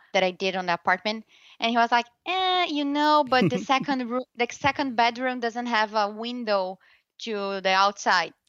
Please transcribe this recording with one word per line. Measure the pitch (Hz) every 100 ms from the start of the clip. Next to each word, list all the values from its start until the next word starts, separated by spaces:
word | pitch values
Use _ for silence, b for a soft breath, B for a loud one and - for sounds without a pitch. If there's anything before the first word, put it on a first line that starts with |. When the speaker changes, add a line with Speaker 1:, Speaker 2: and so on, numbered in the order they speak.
| _
Speaker 1:
that | 190
I | 185
did | 185 190 185
on | 180
the |
apartment, | 170 - 185 214 220 - b b b
and | 233
he | 240
was | 233
like, | 240 233 _ -
"Eh, | 370 370 359 339
you | 294
know, | 285 294 302 302 262
but | 254 202
the | 247
Speaker 2:
<laughs> | -
Speaker 1:
second | 262 - 262 240
roo-, | 247 254 -
the | 240
second | - 277 277 277 233
bedroom | 233 233 254 254
doesn't | 233 226 240
have | 220 214
a | 214 208
window | 214 233 247 220 202 185 190 b b b _
to | 233 208 196 196
the | 190
outside. | 190 202 208 233 185 165 -